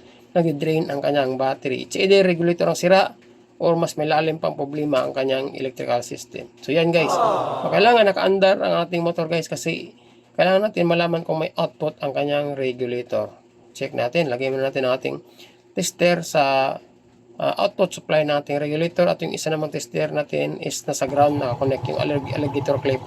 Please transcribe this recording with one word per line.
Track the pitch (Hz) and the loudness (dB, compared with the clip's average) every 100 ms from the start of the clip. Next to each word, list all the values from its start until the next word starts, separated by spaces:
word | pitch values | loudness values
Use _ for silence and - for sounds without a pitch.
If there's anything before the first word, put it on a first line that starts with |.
| - - - | -20 -20 -4
nag-drain | 180 165 143 160 156 160 | 0 2 0 0 0 0
ang | 139 | -2
kanyang | 147 143 131 131 | 0 0 0 0
battery. | 135 135 135 123 127 | -2 -2 -4 -4 -6
It's | - | 0
either | 196 196 | 6 6
regulator | 185 170 170 170 170 | 6 4 2 2 0
ang | 160 | 2
sira | 175 190 - - - - _ - | 4 4 4 -4 -20 -20 _ -2
or | 170 | 0
mas | 170 160 - | 2 0 -2
may | 151 | 0
lalim | 156 160 156 | 2 2 0
pang | 160 | -4
problema | 151 139 151 147 131 | -4 -6 -4 0 0
ang | 135 135 | 0 -2
kanyang | 135 131 139 - | 0 0 -4 -6
electrical | 131 123 131 120 120 | -8 -6 -2 -2 -2
system. | - - - 120 - | -12 -12 -14 -14 -14
So | - | -2
yan, | 160 165 | 0 2
guys. | 170 147 | 2 2
So, | - 226 - - - 156 | 2 2 0 -2 -4 0
kailangan | 165 220 240 202 | 4 6 6 4
nakaandar | 185 185 196 190 202 | 4 2 4 4 2
ang | 196 170 170 | 2 0 0
ating | 175 | -2
motor, | 170 175 160 | -2 -2 -2
guys, | 165 160 | -2 -4
kasi | 151 165 170 - - - - _ - | -6 -6 -6 -10 -18 -20 -20 _ 0
kailangan | 165 190 214 | 4 4 2
natin | 180 170 | 0 2
malaman | 170 170 165 165 | 2 0 -2 -2
kung | 160 | -4
may | 156 - | -4 -4
output | 165 - 156 - | -4 -4 -6 -4
ang | 143 | -6
kanyang | 139 143 147 147 | -2 -2 -2 -2
regulator. | 139 131 123 123 123 120 110 101 - _ _ - | -4 -4 -4 -4 -6 -4 -4 -4 -10 _ _ -20
Check | - 135 123 | -10 -8 -4
natin. | 120 170 151 | -2 0 -2
Lagay | 123 135 | -2 -2
muna | 135 135 | -2 -2
natin | 139 151 | -2 0
ang | |
ating | 160 139 143 - - - _ _ | -2 -4 -8 -14 -20 -20 _ _
tester | - 180 - 175 175 | -6 -6 0 2 2
sa, | 165 156 139 135 135 - - _ _ _ _ - | 0 0 2 2 0 -4 -14 _ _ _ _ -4
ah, | - - 202 | -4 0 -2
output | - 180 - | 0 -2 -2
supply | - 156 151 | -2 0 2
ng | 147 | -2
ating | 147 143 | -2 -4
regulator | 147 151 170 170 175 | -2 -2 -2 0 0
at | 165 165 | 0 -4
yung | |
isa | 180 160 | -4 -4
namang | 156 151 | -2 -4
tester | 151 - 160 151 | -6 -6 -4 -2
natin | 151 147 147 147 156 | -2 -4 -2 -4 -4
is | 151 - - | -8 -8 -6
nasa | 139 131 | -4 -2
ground, | 143 143 143 | 4 4 4
nakakonect | 131 120 135 131 - | -2 -2 0 -2 -4
yung | 147 | -2
allig-, | 147 143 135 147 | -2 -2 -2 -4
alligator | 147 143 135 139 | -2 -2 0 0
clip | 143 131 | 0 -2